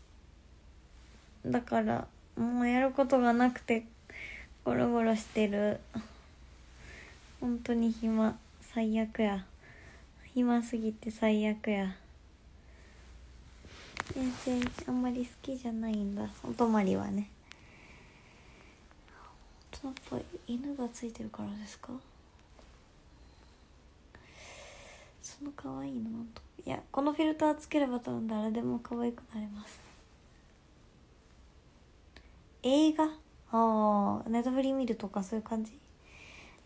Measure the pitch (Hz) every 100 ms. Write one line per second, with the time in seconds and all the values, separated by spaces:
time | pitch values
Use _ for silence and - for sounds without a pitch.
0 | - - - - - - - - - -
1 | - - - - 247 247 - 226 214 -
2 | - - - - 233 240 240 247 269 262
3 | 262 262 240 233 247 247 - 233 - -
4 | - - - - - - 240 247 240 240
5 | 226 220 - 220 214 202 208 - - 226
6 | - - - - - - - - - -
7 | - - - - 247 233 240 233 226 226
8 | 226 220 220 220 - - - 233 220 220
9 | 220 - 208 196 190 - - - - -
10 | - - - 254 240 240 233 226 220 220
11 | 220 214 220 214 214 214 220 202 190 190
12 | - - - - - - - - - -
13 | - - - - - - - - - -
14 | - 269 254 247 262 247 247 - - 254
15 | 247 247 240 - - 262 240 220 226 214
16 | 202 202 214 - - 226 226 214 185 190
17 | 202 196 208 - - - - - - -
18 | - - - - - - - - - -
19 | - - - - - - - - 269 262
20 | - 254 - - - 240 285 277 240 -
21 | 233 226 220 - 208 208 208 - - 254
22 | - - - - - - - - - -
23 | - - - - - - - - - -
24 | - - - - - - - - - -
25 | - - - - 285 - 269 269 277 247
26 | 226 226 233 - - - - - - 277
27 | 294 294 311 311 311 294 - 302 269 240
28 | 254 240 226 214 220 226 247 240 - 240
29 | 240 240 - 220 214 208 208 - - -
30 | - - - - - - - - - -
31 | - - - - - - - - - -
32 | - - - - - - 247 277 311 311
33 | 311 311 - - - 226 226 214 214 208
34 | 202 208 226 233 247 262 269 269 240 220
35 | 196 202 190 220 220 226 220 - - -
36 | - - - - - -